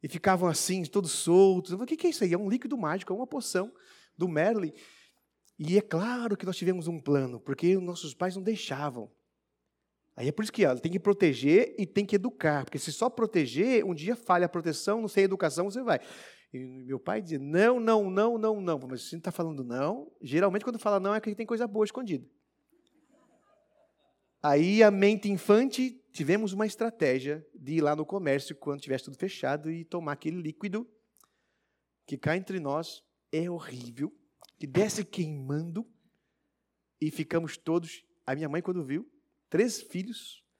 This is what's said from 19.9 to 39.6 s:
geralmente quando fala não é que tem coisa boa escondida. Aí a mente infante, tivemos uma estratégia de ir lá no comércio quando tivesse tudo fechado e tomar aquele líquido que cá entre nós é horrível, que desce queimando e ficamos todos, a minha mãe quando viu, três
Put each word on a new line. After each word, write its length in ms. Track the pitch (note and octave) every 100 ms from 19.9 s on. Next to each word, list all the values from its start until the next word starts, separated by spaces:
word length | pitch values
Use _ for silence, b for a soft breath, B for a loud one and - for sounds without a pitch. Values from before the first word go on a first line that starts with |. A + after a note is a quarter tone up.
| A#3 D4 _
geralmente 400 | C3+ C#3+ G3 F#3
quando 160 | G#3 A3+
fala 220 | G#3+ G3+
não 140 | F#3+
é 60 | G#3+
que 140 | G#3+
tem 120 | G3+ A3+
coisa 200 | A#3 A#3
boa 180 | G3+
escondida. 420 | G#3+ - A#3+ D3 A#2+ _ _ _ _ _ _ _ _ _ _ _ _ _ _ _ _ _ _ _ _ _
Aí 400 | D3+ C#3+ E3+ G#3
a 80 | A3
mente 380 | G3+ G3+ G#3+ G3+
infante, 720 | G3 - G#3 C4 C4 B3+ A#3+ _
tivemos 400 | - C#3 G3 G#3+
uma 140 | F#3+ G#3+
estratégia 800 | - A3+ A3+ D3 C3 C3 D3+ D#3
de 220 | - C3+
ir 60 | D#3+
lá 160 | D3 D3+
no 100 | D3+
comércio 480 | G3 E3 C#3 C#3
quando 260 | D3 - C#3+
tivesse 240 | C#3 C3
tudo 140 | - C3+
fechado 520 | F#3 - C3 D3 D3+
e 140 | E3
tomar 280 | E3 F3 D#3+
aquele 280 | C#3 D#3 F3
líquido 480 | D#3 D#3 G3+ G3+ B3 _ _ _ _ _ _ _ _ _ _ _ -
que 100 | C#3
cá 200 | - E3+
entre 240 | F#3+ F#3+
nós 420 | C#3+ C#3+ E3 - _ _ _
é 180 | D#3 F3
horrível, 640 | E3+ D3+ B2+ A#2+ A#2 C#3+ _ _ _ - _
que 100 | D3
desce 380 | C3+ G#3 -
queimando 800 | G3 - D#3+ D3 C3 C#3+ E3+ E3+ A#3 _ _ _ _ _ _ _ _ _ _ _
e 100 | D#3
ficamos 460 | - D3+ E3+ E3 -
todos, 480 | - E3 E3 - _ _
a 100 | -
minha 140 | C3+ D#3
mãe 140 | D#3
quando 220 | F3+ F3+
viu, 260 | C#3 D3 A3+ _ _ _ _
três 320 | E3